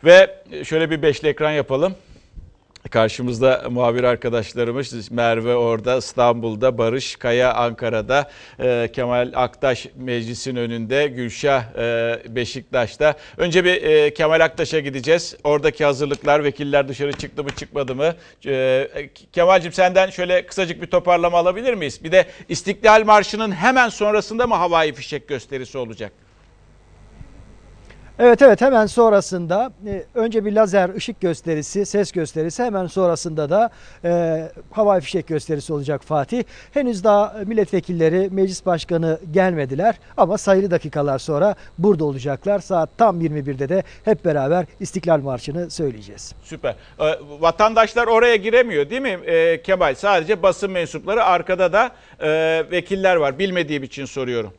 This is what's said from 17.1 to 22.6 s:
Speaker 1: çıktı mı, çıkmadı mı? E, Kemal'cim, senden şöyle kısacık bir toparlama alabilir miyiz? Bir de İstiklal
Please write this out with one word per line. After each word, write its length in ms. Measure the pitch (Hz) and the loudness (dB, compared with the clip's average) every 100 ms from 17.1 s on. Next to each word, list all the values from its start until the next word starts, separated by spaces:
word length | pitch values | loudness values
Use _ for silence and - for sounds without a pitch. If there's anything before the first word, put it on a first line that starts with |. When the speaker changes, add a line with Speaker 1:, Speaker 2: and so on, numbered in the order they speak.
Speaker 1:
çıktı 300 | 135 143 - | -6 -12 -10
mı, 60 | 139 - | -10 -10
çıkmadı 400 | 139 143 131 131 | -10 -8 -6 -2
mı? 180 | 156 170 - _ 143 | -2 -4 -14 _ -6
E, 420 | 135 131 127 139 143 143 _ _ | -2 0 0 -2 -8 -14 _ _
Kemal'cim, 380 | - 175 190 170 | 0 4 4 2
senden 380 | 175 185 185 190 | 0 2 4 2
şöyle 360 | 190 175 180 - | -2 0 0 -2
kısacık 360 | - 180 170 | -4 -4 -4
bir 60 | 170 | -2
toparlama 500 | 180 180 175 175 175 | -2 2 2 4 2
alabilir 360 | 175 185 254 | 2 0 -2
miyiz? 300 | 226 147 - | -2 -6 -8
Bir 80 | 160 | 2
de 140 | 185 170 - - | 2 2 -4 -10
İstiklal 560 | 165 | -8